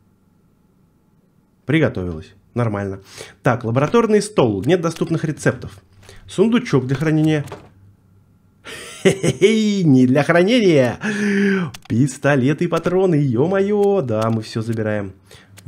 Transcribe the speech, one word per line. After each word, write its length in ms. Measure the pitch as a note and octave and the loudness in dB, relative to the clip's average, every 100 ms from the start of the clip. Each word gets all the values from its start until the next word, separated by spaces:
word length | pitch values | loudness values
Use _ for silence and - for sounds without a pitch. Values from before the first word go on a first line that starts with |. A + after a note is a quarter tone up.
| _ _ _ _ _ _ _ _ _ _ _ _ _ _ _ _ - | _ _ _ _ _ _ _ _ _ _ _ _ _ _ _ _ -4
Приготовилось. 680 | D#3+ B2+ - F2+ D#2+ - - _ - | 0 0 -2 -8 -8 -14 -20 _ -4
Нормально. 460 | A#2 G2+ G2+ G2 - - - - | -4 -2 -6 -8 -14 -20 -20 -4
Так, 220 | C#3 A#2 A2 | -2 0 0
лабораторный 580 | A#2 D3+ A#3 A3+ G#3+ | 0 2 2 2 2
стол. 400 | G#3 - B2+ G2 B2+ | 0 0 2 2 0
Нет 160 | F3+ | 0
доступных 440 | E3 D#3+ E3 D#3+ D#3 | 0 -4 -4 -4 -4
рецептов. 540 | D3 C#3+ - F2+ - _ _ - - - | -2 -2 -2 -8 -18 _ _ -20 -20 -12
Сундучок 600 | - A3 A#3 - C#3 B2 | 0 2 2 0 -2 0
для 100 | C3 | -2
хранения. 480 | D#3 D#3 D#3 D#3 C#3 - - _ _ _ _ _ _ _ _ _ - - - - | 0 2 2 0 -4 -14 -20 _ _ _ _ _ _ _ _ _ -20 -18 -18 -2
Хе-хе-хе, 840 | F#3+ - E3+ C3 G3 A3 G#3+ G3+ E3+ | 0 0 -2 2 2 2 0 0 4
не 220 | C3 B2+ | 4 4
для 160 | C#3 | 2
хранения. 760 | C#3+ E3+ F#3 B3 G3 D3+ B2 G#2+ G#3+ G3+ G#3 G3 G3+ F#3+ D#3+ - - | 2 2 4 4 4 4 2 0 -6 -4 -2 0 0 0 -4 -8 -4
Пистолеты 760 | G#2+ C3+ - C#3 C#3+ B2+ D3 E3+ | 0 0 0 0 2 0 0 -2
и 40 | |
патроны, 480 | E3 F3 F3+ F#3+ D3+ | -2 -2 0 2 2
е-мое. 880 | C#3+ A2+ D#3+ G3 G3 G#3 G3+ G3 | 2 0 0 0 0 2 2 0
Да, 280 | C3 A2 A2 | 0 -2 0
мы 120 | A2 | -2
все 200 | A2 A#2 | -4 -8
забираем. 500 | A2 A2 G#2+ G#2+ G2 - _ - _ - | -6 -4 -4 -4 -6 -14 _ -20 _ -20